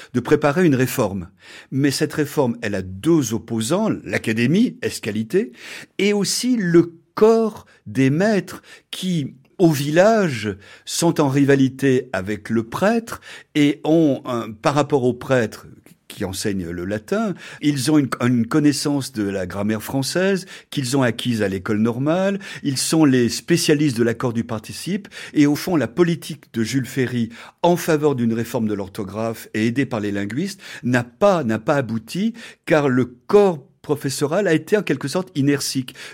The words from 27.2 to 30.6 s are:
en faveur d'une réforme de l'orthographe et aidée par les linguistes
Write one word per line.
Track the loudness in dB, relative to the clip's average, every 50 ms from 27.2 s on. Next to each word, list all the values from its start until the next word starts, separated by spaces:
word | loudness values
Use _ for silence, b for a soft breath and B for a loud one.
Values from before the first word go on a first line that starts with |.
| -4 -4 B B B B B 0
en | 2 2 2
faveur | 2 2 0 0 2 2 2 2
d'une | 2 0 0 0
réforme | -2 -4 -4 -4 -2 -2 -2
de | -2
l'orthographe | -4 -6 -8 -8 -10 -10 -8 -6 -6 -6 -6 -6 -8 -12 -8 -4
et | -2 0
aidée | 0 0 -2 -2
par | -2 -2 -4
les | -4 -4
linguistes | -4 -4 -6 -6 -4 -6 -6 -6 -8 B